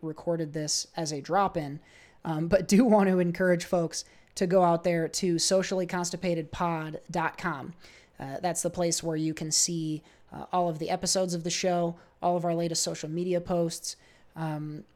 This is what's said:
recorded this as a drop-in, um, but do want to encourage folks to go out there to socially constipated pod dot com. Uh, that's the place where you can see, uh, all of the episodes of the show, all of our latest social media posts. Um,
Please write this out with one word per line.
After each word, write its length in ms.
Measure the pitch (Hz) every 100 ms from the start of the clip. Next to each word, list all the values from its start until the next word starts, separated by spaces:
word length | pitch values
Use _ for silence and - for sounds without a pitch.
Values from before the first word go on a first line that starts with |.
recorded 500 | 160 151 - 165 156
this 340 | 156 151 - - -
as 140 | 156
a 100 | 147
drop-in, 600 | 147 185 190 170 143 151 - - - _
um, 220 | 160 156 165
but 220 | 190 165
do 160 | 202
want 240 | 247 214 196
to 100 | 185
encourage 460 | 175 170 185 175
folks 400 | - 180 165 - - - _
to 120 | - 185
go 160 | 185
out 220 | 175 170
there 240 | 180 170 160
to 300 | - 185 165
socially 480 | - 190 185 190 180
constipated 640 | 180 175 175 185 165 156
pod 500 | - 175 165 156 156 -
dot 260 | 170 160 -
com. 360 | 175 143 127 - - - - -
Uh, 200 | 135 135
that's 220 | 180 170
the 80 | 175
place 320 | 175 170 160
where 140 | 165 156
you 180 | 156
can 160 | 156 156
see, 520 | - - 170 156 151 - _ _
uh, 120 | - -
all 160 | 180 175
of 100 | 156
the 120 | 165
episodes 440 | 180 185 190 185
of 100 | 170
the 60 | 170
show, 460 | - 185 175 170 170 - _
all 140 | 175 175
of 80 |
our 100 | 170
latest 280 | 170 170 165
social 280 | 175 160 151
media 300 | 165 180 175
posts. 560 | 175 175 165 165 - - _ _ _
Um, 500 | 160 160 151 151 151 -